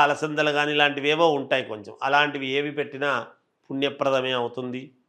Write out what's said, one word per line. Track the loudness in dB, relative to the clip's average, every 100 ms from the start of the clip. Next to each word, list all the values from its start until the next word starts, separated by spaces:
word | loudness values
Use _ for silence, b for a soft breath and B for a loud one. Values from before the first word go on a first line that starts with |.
అలసందలు | 8 4 -2 0 0 2
కానీ | 0 2
ఇలాంటివి | 2 2 0
ఏవో | 4 4 4
ఉంటాయి | 0 -2 -2
కొంచెం, | -10 -12 -6 0
అలాంటివి | 2 2 -2 -4 -2
ఏవి | -4 -6
పెట్టినా | -8 -4 -2 -2 -4 -16 _ _ -10
పుణ్యప్రదమే | -2 -2 0 0 0 0 -2
అవుతుంది | -4 -6 -8 -10 -12 _